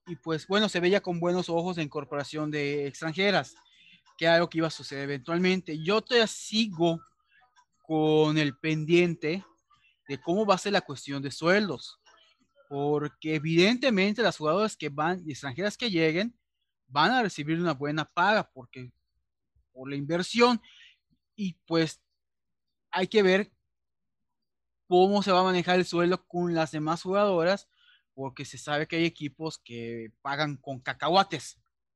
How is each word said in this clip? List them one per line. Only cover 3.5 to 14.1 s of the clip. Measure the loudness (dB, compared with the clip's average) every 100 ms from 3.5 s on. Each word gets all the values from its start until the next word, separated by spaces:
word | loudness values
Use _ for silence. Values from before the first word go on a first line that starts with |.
| -10 _ _ -20 -20 _ -2
que | 4
era | 4
algo | 4
que | 0
iba | -2
a |
suceder | -4 -12 -8
eventualmente. | -6 -8 -4 0 2 0 -2 -6
Yo | -2 -2
todavía | 2 2 2
sigo | -2 -6 -2 -2 2 2 2 -6 _ _ _ _ _ _ _
con | -4 0 4 4 4 4
el | 0 -2
pendiente | -4 -2 4 4 4 0 -4 -6 -8 _ _ _ _ _ -12
de | -10
cómo | -2 0 2
va | 2
a |
ser | 2
la | -2
cuestión | -2 -12 -8 -8
de | -8
sueldos, | -4 2 2 2 -6 -10 -20 _ _ _ _ _ _ -12
porque | -4 0 0 -2 -8 -4 -4
evidentemente | 0 4 4 4 2 2 2